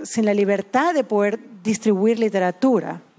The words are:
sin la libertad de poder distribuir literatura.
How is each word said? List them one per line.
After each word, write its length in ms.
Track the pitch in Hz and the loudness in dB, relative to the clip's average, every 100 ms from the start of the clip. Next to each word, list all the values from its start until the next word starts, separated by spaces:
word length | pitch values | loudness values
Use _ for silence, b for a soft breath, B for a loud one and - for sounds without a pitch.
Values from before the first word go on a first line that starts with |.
sin 200 | - 226 | -8 -2
la 80 | 214 | 0
libertad 600 | 208 202 196 - 247 330 | 2 2 0 -2 0 0
de 100 | 320 | 0
poder 340 | 214 208 202 202 - 202 | -2 0 0 -2 -10 -8
distribuir 560 | 214 208 220 190 214 233 | -4 -2 0 2 2 2
literatura. 840 | 220 196 180 - 269 214 - 175 - | 0 0 -2 0 2 2 -2 -10 -14